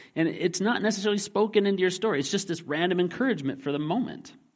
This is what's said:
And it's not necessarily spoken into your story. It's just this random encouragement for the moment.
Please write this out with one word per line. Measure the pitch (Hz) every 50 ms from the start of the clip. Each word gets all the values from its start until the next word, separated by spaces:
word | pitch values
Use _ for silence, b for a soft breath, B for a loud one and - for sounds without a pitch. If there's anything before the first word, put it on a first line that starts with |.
| B B -
And | 156 165 160
it's | - - 170 185 175 -
not | 190 220 240 -
necessarily | 190 220 214 202 190 214 208 208
spoken | 202 - - 196 214 220 220 214 202
into | 202 196 180
your | 185 185
story. | 180 - - 226 170 139
It's | 139 -
just | - 196 196 -
this | 170 -
random | - - 147 156 175 180 180 180
encouragement | 180 170 170 - 247 269 220 151 139 135 - -
for | - 143
the | 143 143
moment. | 151 151 180 254 247 76 71 - - - - - _ _ _